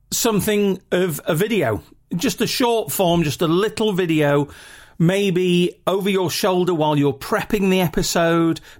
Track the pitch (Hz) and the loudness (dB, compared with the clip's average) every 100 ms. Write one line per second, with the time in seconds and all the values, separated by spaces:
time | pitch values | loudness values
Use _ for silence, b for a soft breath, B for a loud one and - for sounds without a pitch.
0 | _ - 247 208 214 208 202 190 - 180 | _ -2 0 0 0 0 0 -2 -2 -2
1 | 185 143 - 156 208 220 131 104 - - | 0 -2 -2 -2 0 0 0 -2 -6 -20
2 | _ 175 254 - 220 - 240 226 214 - | _ -4 -4 -2 -4 0 0 0 -2 -2
3 | 180 170 170 - 165 170 214 214 214 185 | 2 2 0 -2 0 0 0 -2 -2 0
4 | 180 160 147 143 143 B B B B B | 0 0 2 2 0 B B B B B
5 | 165 196 202 180 185 175 175 - - 190 | 0 2 0 0 2 2 0 -2 -4 -2
6 | 190 196 175 - 202 185 180 170 151 151 | 0 0 -2 -2 0 0 0 0 0 2
7 | 143 135 - 214 - 214 190 185 180 - | 0 -2 -4 -4 -2 -2 2 2 0 -2
8 | - 185 165 170 165 156 B | -2 0 2 2 0 -2 B